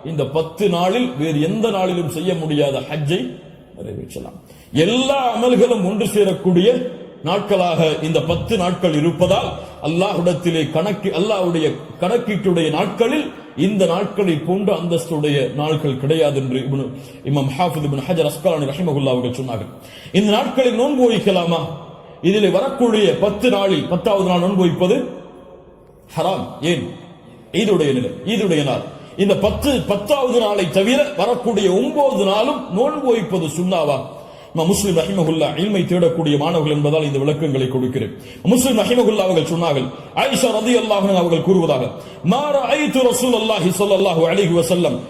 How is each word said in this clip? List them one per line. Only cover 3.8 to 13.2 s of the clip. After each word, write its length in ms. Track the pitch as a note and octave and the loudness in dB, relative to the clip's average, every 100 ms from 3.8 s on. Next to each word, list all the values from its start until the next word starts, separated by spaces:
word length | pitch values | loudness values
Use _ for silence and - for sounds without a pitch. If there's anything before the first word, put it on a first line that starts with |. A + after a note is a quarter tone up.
| - - - - B1+ - - - - | -12 -12 -12 -12 -14 -18 -20 -20 -4
எல்லா 640 | C3+ F3 B3 C4 C#4 B3+ A3 | 2 2 2 2 0 0 0
அமல்களும் 500 | B3 B3 A#3+ A3 F3+ | 2 4 4 4 0
ஒன்று 200 | G#3 - | 0 0
சேரக்கூடிய 800 | G#3+ F#3+ F3 F#3+ F3 G3+ B3+ - - - - | 2 2 2 2 4 4 2 -2 -10 -18 -10
நாட்களாக 720 | D3+ G3 - G3 F3 D#3+ D#3+ D3 | -4 -4 0 0 2 2 0 0
இந்த 180 | D#3 D#3 | 0 0
பத்து 360 | D#3 E3+ - A3+ | 0 -4 -2 0
நாட்கள் 380 | F3+ F3+ F3+ | 0 0 0
இருப்பதால் 580 | D3+ D#3+ - F3+ G3+ B3 - - - | 2 0 0 2 2 0 -8 -14 -8
அல்லாஹ்விடத்திலே 880 | D3 E3 G3 F3+ F3 D#3 E3+ D#3+ D3 | -4 0 0 2 0 0 0 0 0
கணக்கு, 380 | D#3+ G3 G3 F#3+ | -2 -2 -2 -4
அல்லாஹ்வுடைய 600 | D#3 G#3 G3+ F3+ E3+ D3+ - - - | -2 0 0 0 0 0 -2 -12 -4
கணக்கீட்டுடைய 680 | F3 A#3+ A#3+ G3+ G3 E3+ D#3 | 0 0 -2 -2 0 2 2
நாட்களில் 600 | D3+ G3 - A#3 D4+ | 0 -2 0 0 0